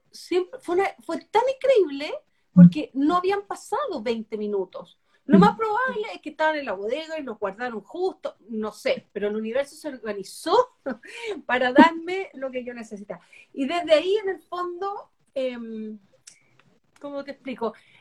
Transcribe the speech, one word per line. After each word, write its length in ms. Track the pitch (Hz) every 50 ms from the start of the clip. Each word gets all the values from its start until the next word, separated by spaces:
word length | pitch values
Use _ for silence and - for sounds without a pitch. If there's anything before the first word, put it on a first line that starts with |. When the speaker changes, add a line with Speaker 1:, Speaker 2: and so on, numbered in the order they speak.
| _ _
Speaker 1:
siempre 480 | - - - - 330 370 370 370 - -
fue 140 | - - 349
una, 100 | 359 392 339 - - -
fue 140 | - 339 285 -
tan 180 | _ - 427 480 539 539
increíble 600 | 539 - 523 539 440 370 294 277 277 285 330 453 622 - _ _ _ _ _ -
porque 360 | 180 180 175 175 302 - - -
no 240 | 262 277 302 349 359
habían 240 | 359 370 403 403 403
pasado 560 | - 370 - - - - 508 587 508 370 262
veinte 360 | 208 254 233 226 214 - - 208
minutos. 600 | 214 208 208 196 185 180 - - - - _ _ _ _ _ _ _
Lo 140 | - 294 294
más 140 | 403 427 440
Speaker 2:
Mm. 20 | -
Speaker 1:
probable 500 | 453 427 415 453 523 523 494 427 427 440 359
es 80 | -
que 80 | - 311
estaban 260 | 302 - 311 311 311
en 100 | 302 277
la 60 | 247 196
bodega 460 | 190 196 214 254 302 320 311 320 320
y 40 | 285
los 140 | 254 214 -
guardaron 440 | 214 196 190 208 247 247 233 214
justo, 560 | 196 - - 330 359 381 311 - - 277 - _ _ 214
no 240 | 233 214 214 214
sé, 360 | 208 - - - 185 - - _
pero 160 | - 208 202 208
el 80 | 208
universo 400 | 220 220 220 226 262 285 277 -
se 140 | - - 311
organizó 680 | 262 247 - 220 208 202 185 - - - - 311 359 466 494 - _ _ -
<laughs> 600 | 277 240 - - - 466 466 466 453 392 294 -
para 280 | - 240 254 254 247 254
darme 560 | 294 311 330 330 330 330 339 370 381 381 - -
lo 140 | 262 269 262
que 120 | 254 254 247
yo 100 | 247 240
necesitaba. 480 | 240 220 220 214 196 202 - 185 175 - _ - - - _
Y 140 | - - 277 254
desde 260 | 330 349 349 320 320
ahí, 220 | 302 330 370 392 440
en 120 | 403 381
el 100 | 370 311
fondo, 720 | - _ - 359 359 349 349 349 381 392 403 415 - - _ _ _ _ -
em, 680 | 269 262 254 247 240 233 226 226 220 220 214 214 208 196 _ _ _ _ - - _ _ _ _ _ _ _ _ _ _ _ _ _
¿cómo 220 | - 285 285 277 277
te 60 | 277
explico? 420 | 277 - - 269 247 - 233 220 214 - - _ _ -